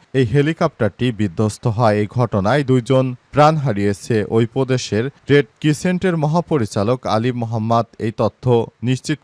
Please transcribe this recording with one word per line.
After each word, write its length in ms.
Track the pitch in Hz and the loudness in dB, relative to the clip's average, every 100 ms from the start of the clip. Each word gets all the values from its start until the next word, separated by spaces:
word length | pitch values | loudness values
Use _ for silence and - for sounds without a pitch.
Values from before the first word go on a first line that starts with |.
| _ | _
এই 120 | 135 113 | -2 2
হেলিকপ্টারটি 840 | 143 147 165 170 - 107 - 123 | 2 2 0 -2 -2 -4 -2 -4
বিধ্বস্ত 520 | 104 104 82 107 - 120 | -2 -2 0 -2 -2 -4
হয়। 280 | 107 117 104 | 0 2 2
এই 80 | 104 | 0
ঘটনায় 540 | 123 120 104 98 143 | -2 0 0 0 0
দুইজন 420 | 127 127 113 131 131 123 _ | 0 0 2 0 0 -6 _
প্রাণ 200 | 127 151 160 | 2 4 4
হারিয়েছে। 580 | 135 101 101 101 - 110 - | -2 0 -2 -2 -2 -2 0
ওই 160 | 113 117 | 0 0
প্রদেশের 520 | 131 127 131 - 104 131 - - | -2 -2 -2 -2 -4 -4 -6 2
রেড 180 | 143 - _ | 2 2 _
ক্রিসেন্টের 560 | 151 147 185 180 190 165 | -2 0 -2 -2 -2 0
মহাপরিচালক 840 | 147 170 - 151 107 107 101 127 98 | 0 0 0 -2 -2 -2 -2 -2 -2
আলী 240 | 107 120 | -2 -2
মোহাম্মদ 560 | 120 113 113 110 117 110 - | -4 -4 -4 0 0 -2 -6
এই 140 | 113 110 | -6 -2
তথ্য 280 | 110 - 127 117 - - | -2 -2 0 0 0 -4
নিশ্চিত 360 | 120 131 - 151 | -4 -2 -4 -6